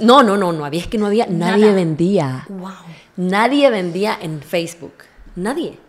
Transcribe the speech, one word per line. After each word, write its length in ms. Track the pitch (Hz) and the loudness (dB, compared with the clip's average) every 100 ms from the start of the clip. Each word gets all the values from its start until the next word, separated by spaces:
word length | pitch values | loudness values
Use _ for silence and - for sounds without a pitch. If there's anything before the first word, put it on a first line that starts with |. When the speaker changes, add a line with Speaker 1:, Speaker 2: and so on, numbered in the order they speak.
Speaker 1:
No, 200 | 220 277 | 6 6
no, 160 | 233 202 | 6 2
no, 140 | 180 | 0
no 120 | 160 143 | -2 -4
había, 160 | 160 | -6
es 60 | 170 | -4
que 100 | 220 | -4
no 80 | 208 | 0
había, 180 | 214 214 | 0 0
nadie 380 | 170 175 202 214 | -2 0 4 4
Speaker 2:
Nada. 80 | 190 | 4
Speaker 1:
vendía. 680 | 165 151 175 196 139 131 - | 0 0 0 0 -2 -6 -12
Speaker 2:
Wow. 220 | 190 185 190 170 156 _ - | -14 -14 -16 -20 -20 _ -6
Speaker 1:
Nadie 520 | 180 196 240 285 269 | -2 0 0 2 2
vendía 460 | 214 180 175 208 - | 2 -4 -4 -4 -6
en 200 | 170 156 | -8 -10
Facebook. 520 | 123 175 165 - - - - - - | -6 -6 -6 -12 -20 -20 -20 -20 -18
Nadie. 460 | - 196 294 233 - | -10 -6 -6 -8 -12